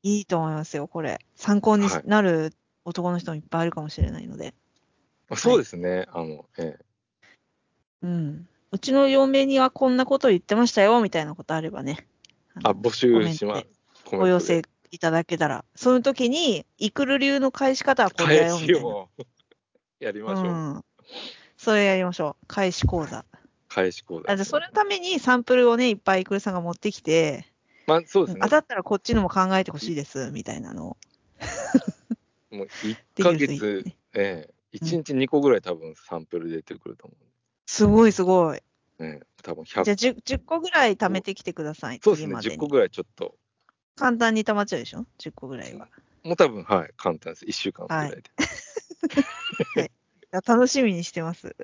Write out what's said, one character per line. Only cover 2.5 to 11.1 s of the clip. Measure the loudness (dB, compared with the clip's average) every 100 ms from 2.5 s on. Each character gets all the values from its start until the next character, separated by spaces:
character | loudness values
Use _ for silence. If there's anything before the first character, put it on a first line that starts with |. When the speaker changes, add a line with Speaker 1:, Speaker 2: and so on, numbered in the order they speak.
| _ _ _
Speaker 1:
男 | -10 -4 -2
の | -4
人 | -6
も | -10
い |
っ | -6
ぱ | -2
い |
い | -2
る |
か | -4
も | -10
し | -4
れ | -4
な | -4
い | -12
の | -14
で。 | -14 _ _ _ _ _ _ _ _
Speaker 2:
あ、 | -2
そ | 4
う | 4
で |
す | 2 -6
ね。 | -2
Speaker 1:
は | -2
い。 | -4
Speaker 2:
あ | -8
の、 | -8 -10 -16 -10
え | -10 -10
え。 | _ _ _ _ _ _ _ _ _ _ _ _
Speaker 1:
う | -6
ん。 | -4 -4 -8 -16 _ _
う | -8
ち | 0
の | 4 4
嫁 | 4 4 4 2
に | 4
は | 2
こ | 2 2
ん | 2
な | 2
こ | 2
と | 4
言 | 2
っ |
て | 2
ま | 2 2
し |
た | 4
よ、 | 6 6
み | 2